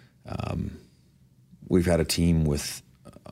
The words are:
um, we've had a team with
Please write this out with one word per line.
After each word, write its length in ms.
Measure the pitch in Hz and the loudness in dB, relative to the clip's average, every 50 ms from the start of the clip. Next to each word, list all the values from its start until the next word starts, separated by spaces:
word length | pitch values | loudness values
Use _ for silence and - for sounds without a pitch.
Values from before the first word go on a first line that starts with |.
| - _ _ _ - | -20 _ _ _ -14
um, 520 | - - - - - - - - - - - - - _ _ _ _ _ _ _ _ _ _ _ _ - - - - | -12 -10 -8 -6 -6 -6 -6 -6 -8 -10 -14 -20 -20 _ _ _ _ _ _ _ _ _ _ _ _ -20 -12 -2 2
we've 160 | 85 92 82 | 2 4 4
had 160 | 107 110 82 | 4 2 2
a 40 | 78 | 2
team 380 | - - - 85 85 85 80 78 | 0 0 2 2 4 4 4 2
with 380 | 73 71 71 - - - - - _ _ _ - - - - - - | 2 0 -2 -4 -8 -12 -14 -18 _ _ _ -20 -20 -20 -20 -20 -16